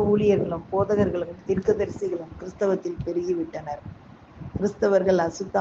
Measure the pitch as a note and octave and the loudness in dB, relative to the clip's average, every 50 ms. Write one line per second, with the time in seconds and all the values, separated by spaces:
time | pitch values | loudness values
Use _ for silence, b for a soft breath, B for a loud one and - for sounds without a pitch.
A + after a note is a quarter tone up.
0 | G#3 G3+ G#3 G#3 G#3 G#3 G3 - - F3 E3+ E3 - - F#3+ F#3+ G3 G3 G#3 G#3 | 4 4 4 4 6 4 4 4 2 0 -4 -6 -6 -2 0 0 2 2 2 2
1 | G3+ F3+ F3 F3 E3+ E3+ F3 - - - F#3+ - - A3 - - G3 - - - | 2 2 0 -2 -4 -6 -8 -8 -2 -2 -2 0 2 0 2 0 0 -4 -4 -6
2 | G3+ F#3 F3 E3 D#3+ E3 - - F3+ F#3 - - G#3 G3 F#3+ F#3 - F3 E3+ - | -4 -4 -4 -6 -8 -10 -14 -14 -14 -12 -6 -2 0 0 0 0 -2 -6 -6 -6
3 | - F3 E3+ F3 F3 F#3 F3 E3+ D#3+ D#3+ - D#3 D#3 D3 D3 - - - - - | -4 -4 -4 -2 -2 -2 -2 -2 -4 -6 -8 -10 -10 -10 -10 -10 -12 -16 -16 -18
4 | - - - - - - - - - - - - F#3 G3+ - - A3 G3+ G3 F#3 | -20 -20 -20 -20 -20 -20 -18 -16 -14 -8 -6 -2 -2 -2 0 0 2 4 4 4
5 | F#3 F#3+ F#3 F3 E3 E3 - - G3 F#3+ - G3 | 4 4 4 4 2 0 -2 -6 -8 -2 0 0